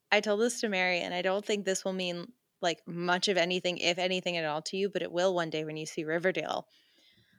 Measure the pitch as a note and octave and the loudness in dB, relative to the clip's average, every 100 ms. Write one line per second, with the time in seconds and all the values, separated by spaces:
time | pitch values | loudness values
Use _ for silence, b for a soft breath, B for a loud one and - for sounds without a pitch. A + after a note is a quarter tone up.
0 | _ G#3 G#3+ G#3 A#3+ A#3+ A3 F#3+ F3+ F3 | _ 2 4 2 2 0 0 2 2 2
1 | F3+ F3+ F#3 G3 G3+ G#3 F#3+ F#3 G3 F#3 | -2 -2 0 0 0 -2 0 -2 -2 -2
2 | F3+ F3 F3 - _ _ F3 E3 - E3+ | -4 -6 -10 -16 _ _ -2 -2 -6 -4
3 | F3 F3+ G#3+ F3+ E3+ F3+ F3+ F3+ E3+ F3 | 0 2 2 2 2 0 0 0 0 2
4 | F#3 F#3 F3+ E3+ D#3 D3+ - F#3+ G3 F#3 | 0 0 -2 -2 -2 -2 -4 -2 -2 -2
5 | F3 E3+ F#3+ F3 E3 D#3 D#3 D#3 D#3 - | -2 2 2 2 0 -2 -4 -6 -6 -6
6 | D3+ E3+ F#3 E3 - - - b b b | -2 0 0 0 -2 -4 -6 b b b
7 | b b b | b b b